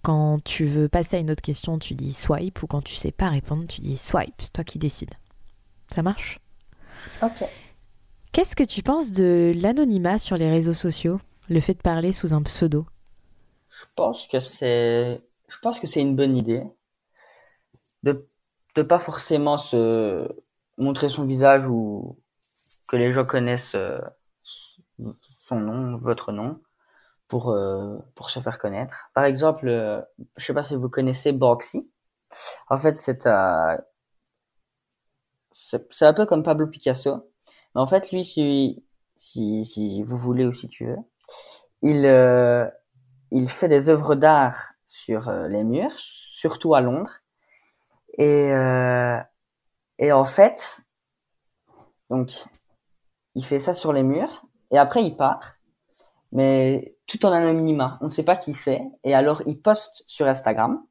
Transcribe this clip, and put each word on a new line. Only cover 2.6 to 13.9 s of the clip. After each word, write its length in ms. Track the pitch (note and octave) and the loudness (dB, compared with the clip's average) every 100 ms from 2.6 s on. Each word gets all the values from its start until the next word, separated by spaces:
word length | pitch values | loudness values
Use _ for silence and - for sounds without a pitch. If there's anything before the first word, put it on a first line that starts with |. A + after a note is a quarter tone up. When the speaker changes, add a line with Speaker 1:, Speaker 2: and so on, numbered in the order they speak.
Speaker 1:
Ou 40 | - | -6
quand 160 | D3 | -6
tu 120 | - | -6
sais 180 | - D3+ | -6 -6
pas 160 | - F#3 | -2 0
répondre, 380 | C#3+ - D3+ E3+ | 0 -4 -6 -8
tu 140 | - | -10
dis 160 | D3 C3+ | -8 -6
swipe. 380 | - E3+ - - | -2 -2 -2 -10
C'est 120 | - | -12
toi 120 | - | -10
qui 140 | E3 D#3 | -10 -6
décides. 360 | D#3 - - - - - - - _ _ - | -6 -6 -14 -16 -20 -20 -20 -20 _ _ -8
Ça 100 | - | -4
marche ? 360 | E3+ G3+ - - _ - - - - - - - | -2 -4 -10 -14 _ -20 -20 -20 -20 -20 -20 -4
Speaker 2:
Ok. 220 | A3+ - F#3+ - - - - - _ - - | -4 -4 -12 -12 -20 -20 -20 -20 _ -20 -4
Speaker 1:
Qu'est-ce 220 | - - | -2 -2
que 80 | - | 0
tu 180 | C4 - | 0 0
penses 280 | - D4+ C4 | -2 0 0
de 400 | F#3+ F#3 F3 E3+ E3+ | 2 4 6 4 2
l'anonymat 580 | G3 C4 C#4 G3+ F3 G#3+ | 0 2 2 2 2 0
sur 180 | - F3+ | -2 0
les 120 | D#3+ | 2
réseaux 220 | E3 E3 | 2 0
sociaux ? 460 | E3 F3 D#3 E3 F#3+ - _ - | -2 -4 -2 -2 -4 -8 _ -2
Le 100 | E3 | 0
fait 140 | D3 | 0
de 60 | F#3 | -2
parler 300 | F3+ E3 F3 | 0 0 -2
sous 200 | F#3+ E3+ | -2 0
un 100 | D3+ | 0
pseudo ? 440 | D3 - E3 D3+ D#3 - _ - _ _ _ _ _ | -2 0 0 0 -4 -18 _ -20 _ _ _ _ _
Speaker 2:
Je 140 | - - | -20 -14